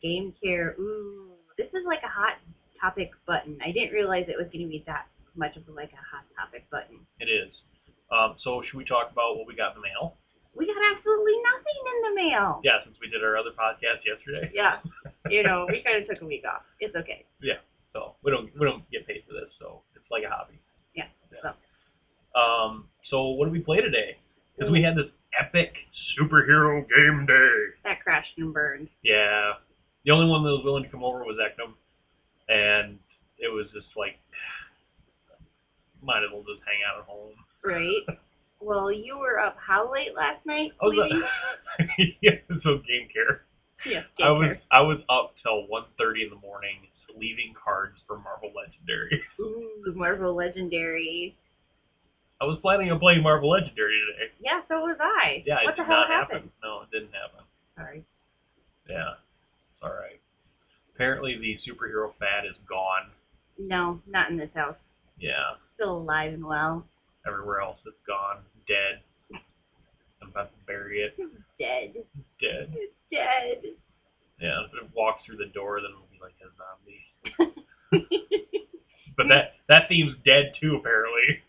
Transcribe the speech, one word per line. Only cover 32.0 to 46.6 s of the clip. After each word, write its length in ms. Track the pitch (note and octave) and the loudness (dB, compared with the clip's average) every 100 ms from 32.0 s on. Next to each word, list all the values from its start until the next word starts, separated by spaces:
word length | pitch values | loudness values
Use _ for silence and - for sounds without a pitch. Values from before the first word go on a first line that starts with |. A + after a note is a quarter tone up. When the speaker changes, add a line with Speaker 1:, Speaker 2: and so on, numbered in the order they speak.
| _ _ _ _ - | _ _ _ _ 0
Speaker 2:
and 480 | A2 G#2 G#2 G#2 G#2 _ _ _ _ | 2 4 2 0 -10 _ _ _ _
it 100 | A#2 | -4
was 200 | A2 G#2 | -4 -6
just 240 | G#2+ - - | -12 -14 -8
like, 220 | G2+ - _ | -8 -8 _
<sighs> 1700 | - - - - _ _ _ _ _ _ _ - _ _ _ _ _ | -16 -14 -14 -18 _ _ _ _ _ _ _ -20 _ _ _ _ _
might 200 | C3+ A2+ | -4 -2
as 80 | G#2 | -2
well 100 | G#2 G#2 | -6 -12
just 140 | G#2 - | -14 -6
hang 140 | G#2 G#2 | -4 -4
out 120 | G#2 | -6
at 60 | G#2 | -12
home. 260 | G#2 G#2+ G#2+ - _ | -18 -18 -20 -20 _
Speaker 1:
Right. 380 | G3+ E3+ E3+ G3+ G3 | -4 -2 0 -2 -4
Speaker 2:
<laughs> 100 | - _ _ _ _ | -12 _ _ _ _
Speaker 1:
Well, 300 | - G#4 G3 | -4 -2 0
you 280 | G#3 A3 G4 | -2 -6 -6
were 200 | C5 A4 | -2 2
up 200 | G#3 - | 0 -2
how 340 | - G3 A#3 | 2 2 2
late 220 | C4+ - | -2 -4
last 320 | - D3 D4+ D#4 | -2 -2 -2 -4
night, 260 | D4+ D#4 - | -4 -4 2
Speaker 2:
I 60 | G#3+ | 2
was 120 | G#2 | 4
up 880 | - D#4+ - - - - - - E3 - | 2 2 0 -4 -4 -8 -12 -2 -2 2
Speaker 1:
sweetie? 180 | F#3+ - | 2 6
Speaker 2:
<laughs> 40 | |
Yeah, 140 | - E3 _ E3 | 4 4 _ -2
so 160 | D#3+ C#3 | 0 0
Game 300 | C3 B2 A#2+ | 0 -4 -4
Care. 300 | A2 A#2 - _ _ _ _ | -2 0 -2 _ _ _ _
Speaker 1:
Yeah, 200 | C4+ F#3+ - - | -6 -6 -6 2
Speaker 2:
I 100 | D3 | 4
Speaker 1:
Game 100 | D3+ | 6
Speaker 2:
was, 80 | D#3 | 4
Speaker 1:
Care. 140 | - _ | 0 _
Speaker 2:
I 100 | C3 | 8
was 180 | D3+ D3 - | 8 2 2
up 240 | B2+ A#2 _ | 0 0 _
till 240 | A#2+ G#2+ G2+ | -2 -2 -2
one 180 | A2 A2+ _ | -6 -6 _
thirty 240 | A3+ A2+ | -2 -2
in 80 | G#2+ | -6
the 60 | G2+ | -8
morning 420 | G2 G2+ | -16 -12